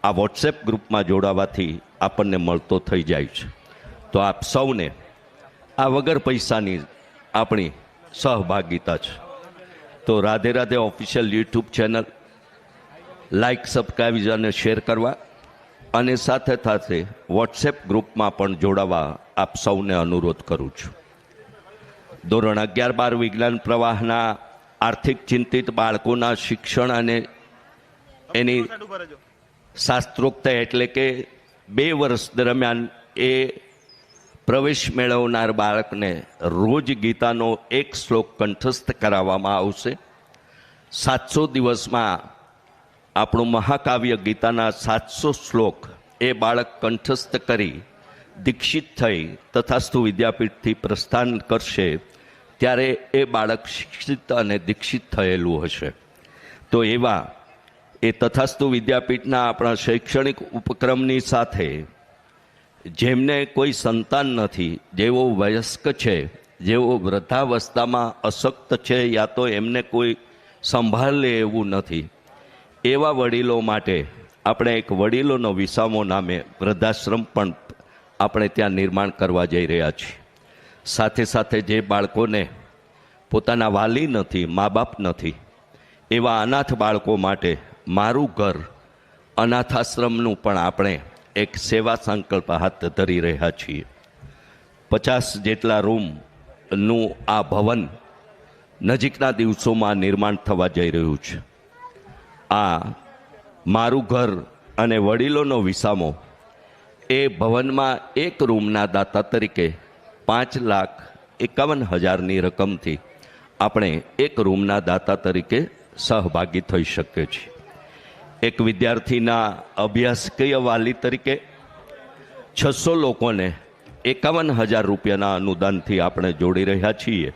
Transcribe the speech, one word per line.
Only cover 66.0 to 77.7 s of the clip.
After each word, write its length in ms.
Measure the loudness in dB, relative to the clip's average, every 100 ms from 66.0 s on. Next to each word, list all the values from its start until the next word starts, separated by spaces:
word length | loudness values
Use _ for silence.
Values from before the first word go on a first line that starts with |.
| 0 0 -2 -12 _ _
જેઓ 380 | 2 2 4 2
વૃદ્ધાવસ્થામાં 1200 | 0 -2 0 -2 2 0 0 -2 0 0 -2 -2
અશક્ત 540 | -4 0 -2 -2 -4 -4
છે 320 | 0 2 2
યા 180 | 2 0
તો 220 | 0 -2
એમને 340 | 0 -2 -4
કોઈ 360 | -2 0 0 -2 -8 -20 -20 _
સંભાળ 500 | -2 2 2 2 2
લે 260 | 2 2 2
એવું 280 | 0 0 0
નથી, 420 | -2 -2 -6 -6 _ _ -20 -20 -20 -20 _
એવા 280 | 0 2 2
વડીલો 480 | 2 2 2 2 0
માટે 480 | 0 0 0 -2 -4 -12 -20 _ -2
આપણે 320 | 2 2 0
એક 140 | 0
વડીલોનો 640 | 2 2 4 2 2 0
વિસામો 500 | 0 0 0 0 0
નામે 400 | 0 0 0 -4 -6 -4
વૃદ્ધાશ્રમ 600 | -2 0 0 0 -2 -2
પણ 300 | -2 0 -2 -4 -18